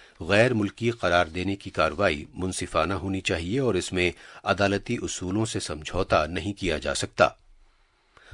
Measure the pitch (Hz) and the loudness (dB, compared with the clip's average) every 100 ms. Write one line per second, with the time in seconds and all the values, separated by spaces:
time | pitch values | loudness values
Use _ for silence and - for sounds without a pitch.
0 | - - 82 101 120 117 101 - 113 117 | -20 -12 2 4 4 4 0 -2 -4 0
1 | 90 87 87 82 90 98 - - 78 76 | 2 4 2 0 -2 -4 -4 0 0 2
2 | 98 73 73 - 92 90 87 85 80 95 | 0 0 -6 -6 -6 -4 -4 0 0 -2
3 | 92 95 - 87 85 123 127 92 - 90 | -4 -4 -2 -4 -2 0 0 0 -2 0
4 | 87 - - - - 98 101 98 - 117 | 0 -2 -10 -8 -2 2 2 0 -2 -4
5 | 90 - 90 98 110 104 - 78 78 87 | -4 -6 -4 -2 -2 -4 -6 -8 -4 -4
6 | 92 92 76 90 98 101 87 76 73 69 | 2 2 2 -2 -6 -4 -2 -2 -2 -4
7 | - - - - - - _ _ _ _ | -4 4 4 4 -14 -20 _ _ _ _
8 | _ _ - | _ _ -20